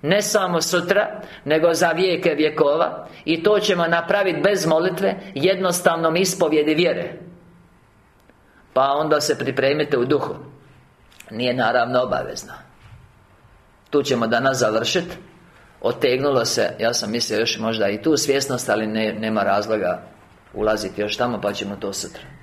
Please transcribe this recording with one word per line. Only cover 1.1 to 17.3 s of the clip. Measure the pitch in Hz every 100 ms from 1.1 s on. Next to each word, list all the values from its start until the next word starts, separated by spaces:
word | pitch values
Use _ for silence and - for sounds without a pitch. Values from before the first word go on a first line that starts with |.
| - - -
nego | 139 156 170
za | 160 170
vijeke | 165 185 170 175
vjekova. | 147 156 151 147 156 - - - -
I | - 165
to | 175 208
ćemo | - 180 165
napravit | 170 165 202 190 156
bez | 170 196 165
molitve, | 160 180 175 190 - -
jednostavnom | 135 160 190 185 175 180 165 165 165
ispovjedi | 185 - 165 151 147
vjere. | 156 175 92 85 - - - - - - _ _ _ _ _ _ _ _ _ _
Pa | 127 135
onda | 143 156 151
se | 143 131
pripremite | 131 127 131 151 147 127
u |
duhu. | 127 143 - - - - - - _ _ _ - -
Nije | 110 123
naravno | 123 113 123 120 127
obavezno. | 127 87 - - - - - - - - - _ _ _ _ - _ _ _
Tu | 147
ćemo | 139 123 113
danas | 117 135 127
završit. | 113 110 117 185 175 - - - - - - -
Otegnulo | 113 120 131 127 143 131
se, | 113 - 95 -
ja | 113
sam | 120 104
mislio | 117 117